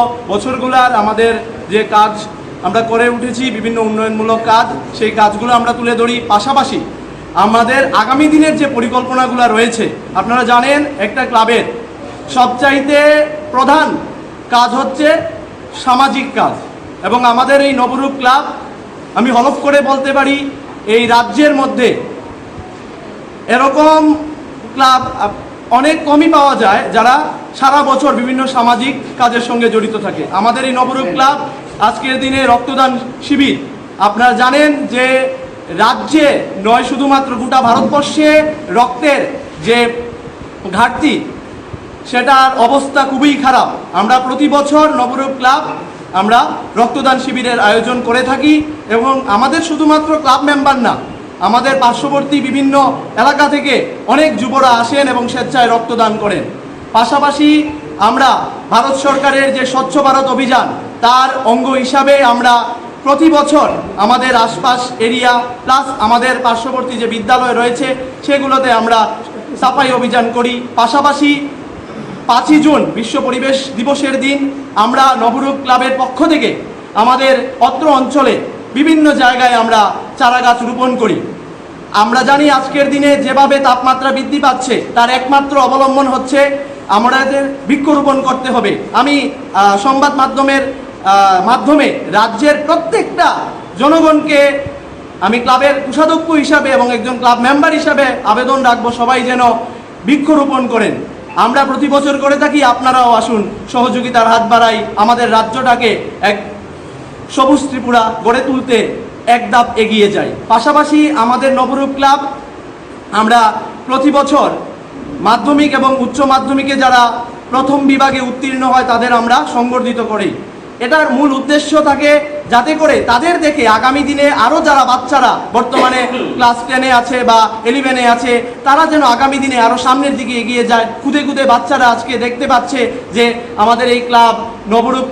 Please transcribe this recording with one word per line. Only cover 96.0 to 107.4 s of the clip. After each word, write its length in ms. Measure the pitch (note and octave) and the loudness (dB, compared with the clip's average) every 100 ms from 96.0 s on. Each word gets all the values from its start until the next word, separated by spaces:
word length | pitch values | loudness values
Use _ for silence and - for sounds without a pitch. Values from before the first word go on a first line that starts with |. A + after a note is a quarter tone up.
| D#4+ D#4+ - | 2 0 0
হিসাবে 400 | D#4 C#4 D4 C#4 | 0 2 0 2
এবং 240 | C4+ B3 | 0 2
একজন 240 | A#3 A#3+ B3 | -2 -4 0
ক্লাব 220 | A#3+ A#3+ | 0 2
মেম্বার 320 | A#3+ C#4+ D#4+ | 2 2 2
হিসাবে 320 | D#4 D#4 C#4 C4+ A#3 | 2 0 2 0 0
আবেদন 380 | G3+ A3 B3+ C4+ | 0 0 0 0
রাখবো, 300 | B3+ A#3 A3+ | 2 0 -2
সবাই 300 | A#3 A#3+ B3+ | -2 0 0
যেন 180 | B3 B3+ A#3+ A3+ - - - - | 0 2 2 0 -6 -14 -18 -8
বৃক্ষরোপণ 600 | F#3+ C#4+ D#4 D4+ C#4 C4 A#3+ | 0 0 4 2 2 0 0
করেন। 260 | A3+ F#3 A#2+ - - - E3+ | 0 -2 -4 -10 -14 -8 0
আমরা 280 | A3+ C4+ | 2 2
প্রতি 240 | C4+ C4 C#4+ | 0 0 0
বছর 300 | C#4 C#4+ C#4 | 0 0 0
করে 180 | C#4 C#4 | 0 0
থাকি, 280 | D4 D4 | 2 2
আপনারাও 480 | C4 B3 C4 B3+ A#3+ | 2 2 2 4 4
আসুন, 380 | A3+ A3 A3 G3 - - | 2 2 -2 -2 -8 -6
সহযোগিতার 560 | B3 B3 B3+ A#3+ A#3 A3+ | -2 0 0 0 2 4
হাত 140 | A3+ | 2
বাড়াই, 420 | A3 A#3 A3+ G#3+ G3 - | 4 4 4 0 -4 0
আমাদের 360 | G#3+ A#3+ A#3+ | 2 2 2
রাজ্যটাকে 800 | A3 A3 C4 B3+ A#3+ A#3 F#3 - - | 2 0 -2 0 2 0 -2 -6 -4
এক 220 | G3+ G#3 - - - - - - - - - | -2 -2 -6 -14 -16 -18 -18 -18 -18 -18 -8
সবুজ 320 | - | 0